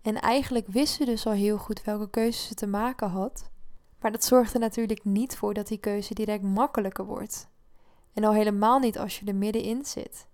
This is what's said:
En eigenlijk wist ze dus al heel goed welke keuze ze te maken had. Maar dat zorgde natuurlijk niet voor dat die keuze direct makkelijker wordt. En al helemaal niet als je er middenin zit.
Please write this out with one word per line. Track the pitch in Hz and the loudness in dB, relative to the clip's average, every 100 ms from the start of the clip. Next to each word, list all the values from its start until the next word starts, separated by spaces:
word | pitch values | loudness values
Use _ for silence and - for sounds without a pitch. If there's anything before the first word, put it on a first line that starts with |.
En | 220 220 | -2 2
eigenlijk | - 262 269 240 185 | 4 4 2 -2 0
wist | 208 302 | 2 2
ze | - | 2
dus | 269 220 220 | 0 2 2
al | |
heel | 208 202 208 | 2 2 0
goed | - 208 | -2 -6
welke | - 208 208 | -2 -4 -2
keuze | 226 226 233 - | 0 0 0 -8
ze | |
te | 220 208 | -6 -2
maken | 202 240 269 202 | 0 -2 -2 -4
had. | 185 214 - - - - - _ - | -2 -4 -6 -10 -10 -12 -14 _ -4
Maar | 220 | -4
dat | 220 | -2
zorgde | - 254 226 240 | 6 6 6 0
natuurlijk | 226 233 226 214 | 0 -2 -4 -2
niet | 208 196 262 - | 0 0 0 -2
voor | 208 | -2
dat | 208 208 | -2 -4
die | 208 | -4
keuze | 208 202 202 | -2 -4 -4
direct | 208 214 214 | -4 -2 -2
makkelijker | 196 196 285 - 190 - | 0 2 2 0 -2 -6
wordt. | 196 - 208 - - _ _ - - _ _ | -8 -8 -8 -12 -14 _ _ -20 -20 _ _
En | - | 0
al | 214 | 4
helemaal | 214 214 202 214 269 | 4 4 4 4 6
niet | 247 180 | 4 0
als | 190 - | -6 -6
je | 202 | -4
er | |
middenin | 196 208 220 208 240 | -2 0 0 -2 -4
zit. | 285 - - - - | -6 -8 -10 -16 -20